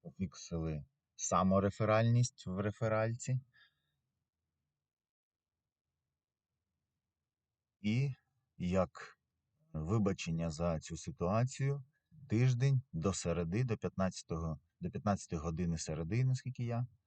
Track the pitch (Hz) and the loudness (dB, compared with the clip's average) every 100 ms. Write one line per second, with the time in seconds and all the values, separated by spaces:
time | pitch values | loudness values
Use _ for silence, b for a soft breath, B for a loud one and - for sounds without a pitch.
0 | 85 - 95 - - 85 80 78 69 _ | -16 -8 -8 -8 -8 -4 -4 -4 -8 _
1 | _ - - 90 92 95 98 - 107 110 | _ -10 0 2 6 4 4 0 4 6
2 | 117 120 123 - - 92 104 - 113 107 | 6 4 2 -2 -6 -2 -2 -2 0 2
3 | 113 123 - 127 - b b b b b | 0 -2 -2 -4 -4 b b b b b
4 | _ _ _ _ _ _ _ _ _ _ | _ _ _ _ _ _ _ _ _ _
5 | _ _ _ _ _ _ _ _ _ _ | _ _ _ _ _ _ _ _ _ _
6 | _ _ _ _ _ _ _ _ _ _ | _ _ _ _ _ _ _ _ _ _
7 | _ _ _ _ _ _ _ _ 104 120 | _ _ _ _ _ _ _ _ 0 2
8 | 139 127 _ _ _ - 90 92 90 - | 0 -4 _ _ _ -6 0 2 0 -4
9 | - - _ _ _ _ _ 78 78 113 | -18 -18 _ _ _ _ _ -8 0 2
10 | 98 92 - 82 82 76 85 80 - 82 | 2 0 -4 -2 -2 -2 -2 -2 -6 -10
11 | - - 87 107 127 - 139 143 - _ | -10 -4 0 2 0 -2 -4 -4 -10 _
12 | _ - - 110 127 120 139 131 - 82 | _ -20 -2 2 4 4 2 2 0 -2
13 | 95 92 85 82 85 101 127 107 90 - | 0 0 -2 0 0 0 0 -2 -4 0
14 | 95 - - 82 82 78 _ _ 87 78 | -2 -2 -8 -4 -4 -6 _ _ -8 -4
15 | 107 98 - 82 82 82 87 82 - 78 | -2 -2 -2 -4 -4 -2 -2 -2 -4 -4
16 | 82 110 131 127 127 127 120 117 123 _ | -2 0 0 0 -4 -6 -4 -4 -4 _